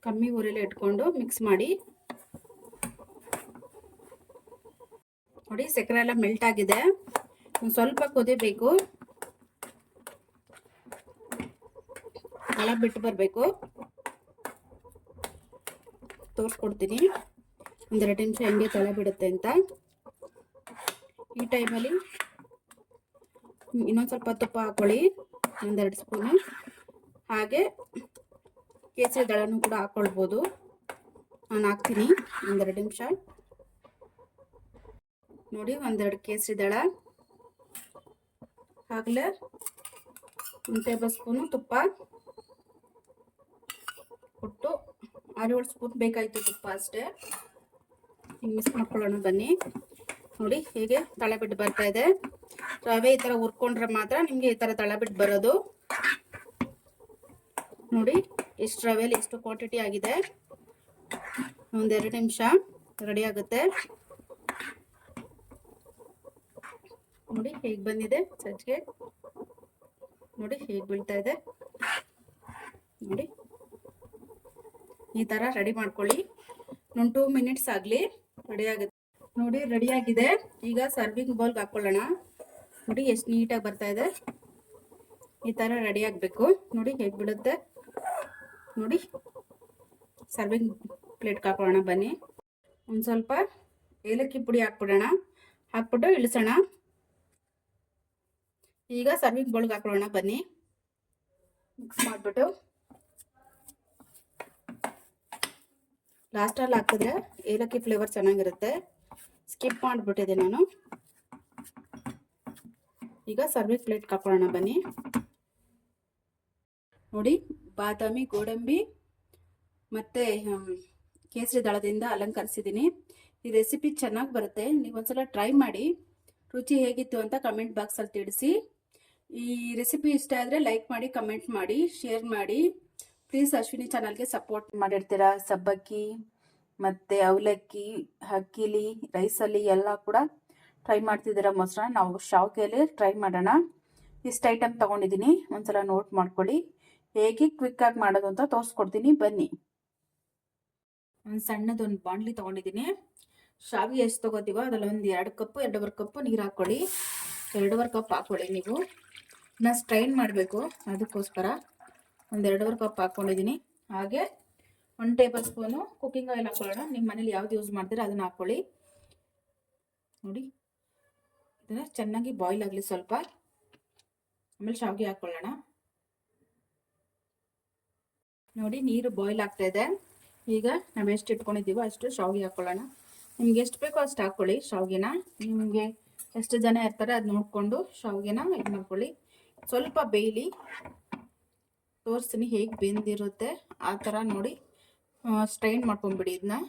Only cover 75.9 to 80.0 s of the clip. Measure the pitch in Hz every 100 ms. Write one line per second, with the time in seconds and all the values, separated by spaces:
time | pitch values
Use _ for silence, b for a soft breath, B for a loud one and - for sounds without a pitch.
75.9 | - 202 - 392 - B B B 269 _
76.9 | 240 233 247 269 269 247 262 - 202 196
77.9 | 240 415 - _ - - 208 214 214 202
78.9 | _ _ _ - - 240 262 269 233 240
79.9 | 254